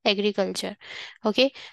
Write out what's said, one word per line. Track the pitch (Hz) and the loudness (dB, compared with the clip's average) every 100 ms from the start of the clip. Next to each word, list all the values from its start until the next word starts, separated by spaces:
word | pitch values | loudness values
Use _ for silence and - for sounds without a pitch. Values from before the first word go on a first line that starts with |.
agriculture. | - 202 208 202 185 185 190 208 - - - - | 0 2 2 0 -2 -4 -8 -8 -14 -16 -16 -6
Okay. | 220 208 269 - - | -2 2 2 0 -18